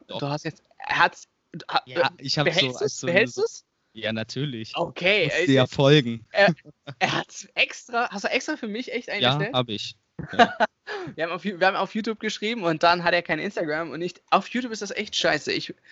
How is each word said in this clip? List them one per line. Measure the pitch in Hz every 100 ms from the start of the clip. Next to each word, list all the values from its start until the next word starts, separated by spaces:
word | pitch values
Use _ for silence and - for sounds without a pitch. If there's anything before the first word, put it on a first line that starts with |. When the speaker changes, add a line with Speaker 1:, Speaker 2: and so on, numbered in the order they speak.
| -
Speaker 1:
Doch. | 98
Speaker 2:
du | 143
hast | 151
jetzt, | 160 - _ -
er | - -
hat's, | 175 - - _ _ 160 -
ha-, | - -
Speaker 1:
Ja, | 127 147
Speaker 2:
äh, | -
Speaker 1:
ich | 139 156
hab | 147
so |
Speaker 2:
behältst | 165 131 123
Speaker 1:
als | 254
Speaker 2:
du's? | -
Speaker 1:
so | 135
Speaker 2:
Behältst | 180 165
Speaker 1:
so | 370
Speaker 2:
du's? | 453 - _ _ _
Speaker 1:
Ja, | 110 107
natürlich. | 110 110 139 147 117 110 -
Speaker 2:
Okay, | 117 - 180 208
Speaker 1:
Musst | 160 151
Speaker 2:
ey, | 170
Speaker 1:
dir |
ja | 131 127
folgen. | - 139 151 120 117 -
Speaker 2:
er, | - 202 160 - - - -
er | 185 -
hat's | - - 196
extra, | - 277 - - 240 240
hast | 196
du | -
extra | 247 - 302
für | 220
mich | 214 254
echt | 247 -
einen | 196
Speaker 1:
Ja, | 123
Speaker 2:
erstellt? | 143 202
Speaker 1:
hab | 127 120
ich. | 101 - - _ -
Speaker 2:
<laughs> | 151 110
Speaker 1:
Ja. | 117 - - _ - 415 349
Speaker 2:
Wir | -
haben | 165
auf | 175
Ju-, | 196 170
wir | 185
haben | 170
auf | 180
YouTube | 214 220 214
geschrieben | 214 - 208 240
und | 170 156
dann | 170 175
hat | 170
er | 175
kein | 165 156
Instagram | 190 214 160 151 165
und | 139
ich, | 175 - _
auf | 175 -
YouTube | 240 247
ist | 220
das | 202
echt | - 208 -
scheiße. | 170 156 -
Ich, | 95 - - _